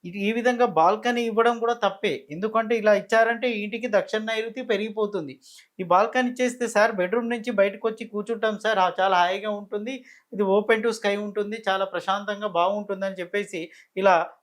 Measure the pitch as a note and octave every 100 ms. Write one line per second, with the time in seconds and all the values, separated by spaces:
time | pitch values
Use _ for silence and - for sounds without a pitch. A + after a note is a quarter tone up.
0 | F3 G3 G3+ A3+ A#3+ A#3+ A#3+ E3 E3 G#3+
1 | A#3+ A#3+ A#3 G#3+ A#3 A#3 A3+ A#3+ G3 G3
2 | G#3 C#3 - E3+ G#3+ A3+ A3 A#3 G#3+ G3+
3 | G3+ A3+ A3+ A#3 B3 A3 G#3 A3+ A#3+ G#3
4 | F3+ A3 A3 A3 A3+ A3+ B3 G3+ A3 G#3+
5 | G#3 G3 D3 C3 - - _ - F3+ F3+
6 | A3 B3+ B3 B3 B3 B3 A#3 G#3 A3 G#3
7 | F3+ A3+ A#3 A#3 A3+ G3+ G3 G3+ A3+ A3
8 | A3 G#3 G#3 A3+ A3 G#3 A3 G3+ F#3 F3+
9 | F#3+ F3+ F3 G3 G#3+ G#3 G3+ G#3 G#3+ C4+
10 | - - _ G3+ G3 G3 G#3 A3 A#3 A3
11 | G#3 G3+ G#3 G3+ G#3 G#3+ G3+ F#3+ F#3+ F3+
12 | F3 G3+ G3+ G3+ G#3 E3+ F3+ G#3 G3+ F#3+
13 | G3 F#3 F3 G3+ G#3 F3+ E3 - _ F#3+
14 | G3 E3+ E3 -